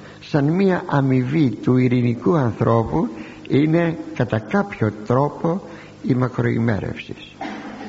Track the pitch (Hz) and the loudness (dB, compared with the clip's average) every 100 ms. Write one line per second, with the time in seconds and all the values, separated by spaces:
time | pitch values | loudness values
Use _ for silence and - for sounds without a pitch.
0 | - - - 156 139 170 196 180 - 143 | -20 -20 -4 0 2 2 2 2 0 2
1 | 135 131 123 156 139 - - 127 127 123 | 4 2 2 2 2 2 2 4 4 2
2 | 120 117 196 170 123 107 113 117 113 156 | 2 0 2 2 2 2 2 4 2 0
3 | 233 - - - - 135 151 165 170 160 | -2 -6 -16 -16 -2 2 4 2 2 -2
4 | - - 123 110 - 101 196 - 110 107 | -8 -4 0 -2 0 -2 -2 0 -2 -2
5 | 107 123 143 - 165 185 - - - - | 0 2 2 -2 -4 -4 -6 -18 -18 -8
6 | - 123 127 - 120 117 113 101 82 80 | -2 0 0 0 0 2 0 0 -4 -8
7 | - - - - - - - - | -12 -14 -16 -12 -12 -12 -14 -14